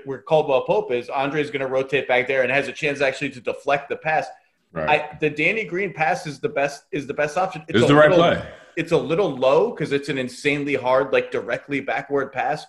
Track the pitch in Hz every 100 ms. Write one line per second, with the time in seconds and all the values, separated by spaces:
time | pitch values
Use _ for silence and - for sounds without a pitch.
0 | 135 131 - 156 143 131 123 208 208 120
1 | 120 139 139 151 139 139 131 131 131 139
2 | - 127 127 135 123 139 123 123 151 139
3 | 139 131 143 127 107 - 139 139 - 113
4 | 156 156 - - _ _ _ 165 151 151
5 | - - 151 151 165 220 185 175 196 -
6 | 160 175 156 135 - 139 139 - _ 151
7 | 139 143 147 180 185 165 - 107 120 147
8 | 151 170 170 - - - - - 165 160
9 | 127 165 185 127 131 151 226 - 143 139
10 | 143 139 123 - 147 143 143 131 123 131
11 | 135 127 123 120 104 123 - 143 139 117
12 | 139 139 127 127 123 151